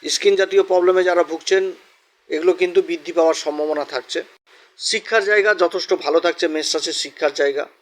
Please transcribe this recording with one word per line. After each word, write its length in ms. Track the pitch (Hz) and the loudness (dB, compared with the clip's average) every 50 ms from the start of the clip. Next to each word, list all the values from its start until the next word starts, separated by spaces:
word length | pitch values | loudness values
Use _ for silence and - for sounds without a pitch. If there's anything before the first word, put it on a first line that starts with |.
| - 156 | -6 -4
স্কিন 260 | - - - 202 196 | -6 2 2 2 4
জাতীয় 280 | 190 190 190 190 196 190 | 4 0 2 2 2 2
প্রবলেমে 400 | 190 190 180 175 180 185 185 185 | 4 2 2 4 4 4 4 2
যারা 200 | 180 175 175 170 | 2 2 2 0
ভুগছেন, 480 | - 160 160 - - 190 190 190 190 175 165 _ _ _ _ _ _ _ _ _ _ | 0 -2 -8 -2 0 0 0 0 -2 -6 -10 _ _ _ _ _ _ _ _ _ _
এগুলো 240 | - 151 160 180 190 | -6 0 2 2 2
কিন্তু 280 | 185 185 180 170 190 | 2 0 2 2 0
বৃদ্ধি 300 | 185 160 170 165 147 170 | 0 0 -6 -8 -8 -6
পাওয়ার 220 | 165 170 165 160 156 | 0 2 2 2 2
সম্ভাবনা 520 | - - 156 147 151 151 151 151 151 143 | 0 -4 -6 -4 -4 -4 -4 -2 -4 -6
থাকছে। 380 | - 143 127 - - - 165 175 - _ _ _ _ _ _ _ _ _ _ | -6 -6 -8 -8 -6 -10 -10 -10 -10 _ _ _ _ _ _ _ _ _ _
শিক্ষার 460 | - - - 220 - - 226 226 202 | -6 -4 -4 -4 -4 0 -2 0 2
জায়গা 300 | 196 208 208 196 214 208 | 2 2 2 4 2 2
যথেষ্ট 400 | - 185 170 - 185 165 - 190 | 2 2 0 0 -4 -2 -2 -2
ভালো 260 | 170 - 143 151 165 | -2 0 0 0 2
থাকছে 280 | 165 175 165 - 175 165 | 2 2 -2 0 -2 -2
মেষ 280 | 156 156 151 - - | -2 -4 -4 -4 -4
রাশির 180 | 160 147 165 151 | -4 -4 -4 -6
শিক্ষার 400 | - - 190 - - 160 147 139 | -6 -8 -10 -8 -4 -4 -4 0
জায়গা। 340 | 147 143 143 135 139 151 - _ _ | 0 -2 -2 -2 -4 -8 -10 _ _